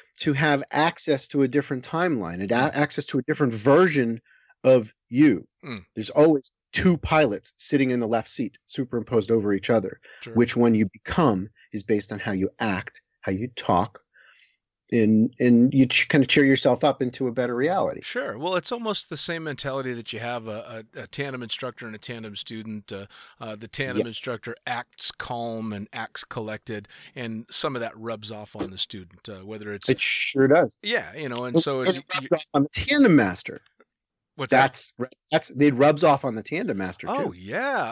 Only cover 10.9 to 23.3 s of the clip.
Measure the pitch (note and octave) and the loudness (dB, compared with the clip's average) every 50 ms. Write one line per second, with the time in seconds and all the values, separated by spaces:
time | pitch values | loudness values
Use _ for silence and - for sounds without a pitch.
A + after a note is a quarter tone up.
10.9 | - - - - - F3 E3 B2+ G2+ F#2 G2 A2 _ _ _ _ - G#2 G2 - | -4 -10 -10 -4 0 2 2 4 2 0 -2 -8 _ _ _ _ -10 -8 -2 0
11.9 | A2 G#2 - - G#2+ G2+ - A2+ G2 F#2 F#2+ - - - A2+ A2 F#2+ F2+ - - | -2 -2 -2 -4 -10 -8 -6 -4 -2 -2 -2 -2 -2 -4 -4 -4 -2 -4 -6 -10
12.9 | - - _ _ _ _ - G2 F#2+ G2 A#2+ B2 - - - - G2 F2 G2+ - | -16 -20 _ _ _ _ -6 -4 -4 -4 -4 -6 -10 -8 -2 2 2 2 2 0
13.9 | - - _ _ _ _ _ _ _ _ _ _ _ _ _ _ _ _ _ - | -6 -16 _ _ _ _ _ _ _ _ _ _ _ _ _ _ _ _ _ -2
14.9 | A#2+ A#2 A2 G#2+ A2 G#2+ A2+ B2 - - B2 B2 A#2+ A#2 A#2+ C3 - C3+ C3 C3 | 2 2 4 4 4 4 4 2 0 2 4 6 6 6 6 6 6 4 4 4
15.9 | - - - - - C#3+ C3 - - D#3 C#3 C3+ C3+ C3 - C3 B2 - - C#3+ | 4 0 0 2 4 4 4 4 4 4 4 4 4 4 4 2 2 2 2 0
16.9 | C3+ - C3+ B2 - - C3+ B2 A2+ B2 B2 B2 A#2+ A#2+ C3+ D#3+ F#3+ F#3 A2 E2 | 0 0 -4 -6 -4 -4 -4 -4 -2 -2 -4 -2 -2 -2 -2 -2 0 -2 -2 -4
17.9 | - - - - - B3 C#4 C4 G#2 A#2 D#3 F3+ F#3 F3+ - - B3 A#3+ A3+ A3 | -4 -8 -10 -10 -8 -8 -8 -8 -8 -6 -6 -4 -4 -4 -4 -4 -8 -6 -4 -6
18.9 | G3 - - - D#3+ - - - E3 E3 D#3+ D3+ C3+ - - C#3 C3 C#3 C3 B2+ | -6 -6 -8 -10 -8 -6 -6 -6 -6 -6 -8 -8 -8 -8 -6 -6 -6 -6 -6 -6
19.9 | B2 A#2 A2 - A#2 G#2+ A#2 A#2+ B2 A#2+ A2 A2 G#2 A2 A2 - A2+ A2 A2 _ | -8 -8 -10 -12 -10 -10 -8 -8 -8 -8 -8 -10 -10 -10 -12 -12 -14 -16 -16 _
20.9 | - C#3 G#2+ - - C#3+ C#3 C#3 C3 B2+ A#2+ A2 - - C3+ B2 - - B2 A2 | -18 -18 -16 -12 -8 -8 -8 -8 -8 -10 -10 -10 -10 -10 -10 -12 -12 -12 -14 -14
21.9 | G#2+ G#2 - - A#2+ A2+ A2+ G#2+ G2+ G2 - - A2+ A2 G#2+ A2 G#2+ G#2 G2+ - | -14 -14 -12 -12 -12 -12 -12 -14 -12 -12 -12 -12 -12 -12 -12 -12 -12 -12 -12 -12
22.9 | G#2 G2 G2+ - - - - - | -14 -14 -14 -16 -20 -20 -20 -20